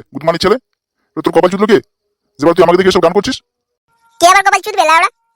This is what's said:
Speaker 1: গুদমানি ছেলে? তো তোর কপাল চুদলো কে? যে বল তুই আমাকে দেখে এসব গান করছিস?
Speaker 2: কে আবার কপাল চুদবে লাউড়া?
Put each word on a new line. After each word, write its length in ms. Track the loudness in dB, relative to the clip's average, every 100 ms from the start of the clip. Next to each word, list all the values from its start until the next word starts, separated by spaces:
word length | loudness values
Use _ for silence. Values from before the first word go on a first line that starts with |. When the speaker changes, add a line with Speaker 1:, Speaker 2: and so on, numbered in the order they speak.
| -4
Speaker 1:
গুদমানি 260 | -8 -6 -2
ছেলে? 140 | -2 -2 -6 _ _ _ _ -8
তো 40 |
তোর 100 | -4 0
কপাল 140 | 0
চুদলো 160 | 0 0
কে? 60 | -2 -4 _ _ _ _ -4
যে 40 | 0
বল 80 | 2
তুই 80 | 2
আমাকে 120 | 2
দেখে 120 | 0
এসব 120 | 0 0
গান 80 | 0
করছিস? 200 | -4 -6 -12 _ _ _ _ _ _ 0
Speaker 2:
কে 60 | 2
আবার 120 | 2 2
কপাল 160 | -2 -2
চুদবে 180 | -2 2
লাউড়া? 200 | 2 0 -6 _